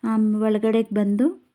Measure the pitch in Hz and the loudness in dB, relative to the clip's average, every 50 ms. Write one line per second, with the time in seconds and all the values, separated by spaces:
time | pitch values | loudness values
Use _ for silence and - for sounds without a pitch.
0 | - 220 220 220 220 214 208 214 214 220 214 208 214 220 220 226 226 - 208 214 | -2 -2 0 0 2 0 0 0 0 0 0 0 0 0 0 0 0 0 -2 -2
1 | 208 202 202 202 247 320 381 - _ _ | 0 0 0 0 0 0 -2 -4 _ _